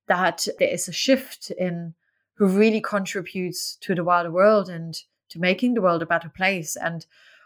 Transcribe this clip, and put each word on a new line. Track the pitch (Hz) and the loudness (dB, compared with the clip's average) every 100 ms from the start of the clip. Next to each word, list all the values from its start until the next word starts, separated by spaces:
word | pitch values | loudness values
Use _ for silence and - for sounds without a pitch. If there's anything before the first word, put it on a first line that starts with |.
| - | -2
that | 180 180 - - - | 2 2 0 -6 0
there | 180 | 0
is | 170 - | 0 -6
a | |
shift | 160 - 262 - - - | -2 2 2 0 -14 -12
in | - 180 170 170 - _ _ _ | -4 -4 -4 -8 -14 _ _ _
who | - 196 | 0 2
really | 190 220 214 | 6 4 4
contributes | - 208 190 196 170 190 180 170 - - | 0 -4 -4 -6 -8 -6 -6 -6 -8 -8
to | - | -4
the | 180 | -2
wider | 180 175 170 | 2 0 2
world | 170 208 214 180 | 4 6 6 2
and | 170 165 156 - _ _ | -6 -10 -12 -16 _ _
to | 165 | -2
making | 180 185 247 | 0 2 2
the | 233 | 2
world | 185 170 | 2 2
a | 165 | 0
better | 165 165 | -2 -4
place, | - 185 190 156 - | -2 0 0 -4 -6
and | 165 165 - _ _ _ | -6 -6 -12 _ _ _